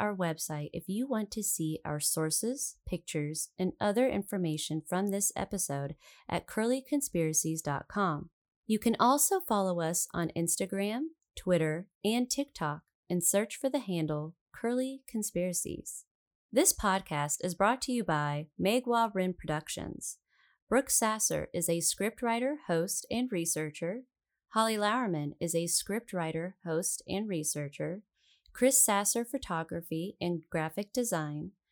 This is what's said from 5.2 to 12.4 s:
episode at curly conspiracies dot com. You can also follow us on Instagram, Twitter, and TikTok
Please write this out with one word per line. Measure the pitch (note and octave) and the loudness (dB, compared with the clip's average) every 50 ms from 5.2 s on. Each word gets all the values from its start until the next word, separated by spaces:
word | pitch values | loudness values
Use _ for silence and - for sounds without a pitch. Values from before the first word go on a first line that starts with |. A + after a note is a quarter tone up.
| G3+ - - | 0 -2 -2
episode | - G3 - G#3 F#3 - - C#3 C#3 C#3 C#3+ D#3 - - - - - _ - | -2 -4 -4 -4 -4 -4 -4 -2 -4 -4 -6 -8 -12 -16 -20 -20 -18 _ -4
at | F3 F3 - - | -4 -4 -4 -4
curly | - A3 A3 A#3+ B3+ C4+ | -2 0 2 2 2 0
conspiracies | C4 - D4+ C#4+ - - - E3+ D#3+ D#3 D#3 - - D#3+ D#3+ D#3+ | 0 0 0 0 0 0 0 2 2 2 2 2 2 0 -2 -2
dot | - D3 C#3 - - | -2 -2 -2 -2 -4
com. | - - G#3 G3 F3 D3+ D3+ E3+ - _ _ _ _ _ _ _ | -4 -2 0 2 2 0 -2 -6 -10 _ _ _ _ _ _ _
You | - A3 G#3 | 0 0 2
can | - A#3 A3+ - | 2 2 4 6
also | A#3 A#3+ C#4 D4 - - G4 F#4+ | 6 6 6 6 4 4 2 0
follow | - - A3 G3+ F#3+ F#3 F3 E3+ | 2 2 2 2 2 2 2 2
us | D#3+ D#3+ F3 - - - | 0 0 0 0 -2 -2
on | - E3+ E3+ - - | 0 0 0 0 0
Instagram, | E3+ E3+ E3+ - - G3 F#3 G3 G3 G3 G#3 A3 B3+ D#4 E4 - _ _ _ _ | 0 0 0 0 0 -2 -2 -2 -2 -2 -2 -2 -2 -4 -6 -6 _ _ _ _
Twitter, | - - F3+ F3+ E3 D#3+ D#3 D#3 E3+ G3 - _ _ - | -6 0 2 4 4 4 2 0 -2 -6 -10 _ _ 0
and | G#3 A3+ B3 B3 B3 | 2 2 2 2 0
TikTok | - C#4 | 0 -2